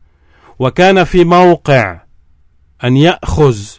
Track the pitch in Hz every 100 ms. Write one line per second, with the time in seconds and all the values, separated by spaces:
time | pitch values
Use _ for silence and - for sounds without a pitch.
0 | _ _ _ _ _ - 131 - 185 190
1 | 170 180 170 175 180 165 - 135 101 82
2 | _ _ _ _ _ _ _ _ 123 135
3 | 160 - - 151 143 107 101